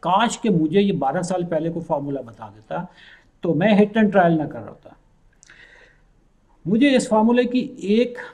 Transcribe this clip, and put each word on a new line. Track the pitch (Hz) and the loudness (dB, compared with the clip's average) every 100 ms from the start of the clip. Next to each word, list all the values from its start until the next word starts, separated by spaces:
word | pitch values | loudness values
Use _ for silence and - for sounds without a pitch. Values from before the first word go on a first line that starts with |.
काश | 170 190 233 - | 0 0 0 -2
कि | 233 | -2
मुझे | 175 156 185 | 0 2 2
ये | 202 | 2
बारह | 160 139 180 | 0 -2 -4
साल | 175 185 | -4 -4
पहले | 170 160 165 | -2 -4 -4
को | 170 | -8
फॉर्मूला | 165 156 143 139 | -4 -4 -4 -8
बता | 120 110 110 | -10 -18 -20
देता, | 104 _ 170 175 _ - - _ _ | -20 _ -10 -10 _ -20 -20 _ _
तो | 175 | -2
मैं | 147 202 202 | 0 2 4
हिट | 208 226 | 2 2
एंड | 214 | 2
ट्रायल | 196 175 | 4 4
ना | 165 143 | 2 -2
कर | 120 | -10
रहा | 104 | -16
होता। | - - - _ _ _ _ _ - - - _ _ _ _ _ _ _ _ 151 | -18 -20 -20 _ _ _ _ _ -20 -20 -20 _ _ _ _ _ _ _ _ -2
मुझे | 220 285 254 | 2 4 2
इस | - | 2
फॉर्मूले | 220 220 240 | 2 4 2
की | 247 247 - - | 2 -2 -4 -8
एक | 185 214 240 - - | 0 2 2 -4 -16